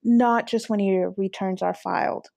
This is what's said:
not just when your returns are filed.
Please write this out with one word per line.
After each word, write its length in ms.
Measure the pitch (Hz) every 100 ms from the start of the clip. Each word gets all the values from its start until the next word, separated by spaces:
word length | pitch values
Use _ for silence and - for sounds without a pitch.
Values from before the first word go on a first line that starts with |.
not 440 | 226 233 240 233 226
just 220 | 226 -
when 120 | 214
your 340 | 196 190 180 185
returns 460 | 196 - 190 185
are 100 | 180
filed. 540 | 180 185 175 - - -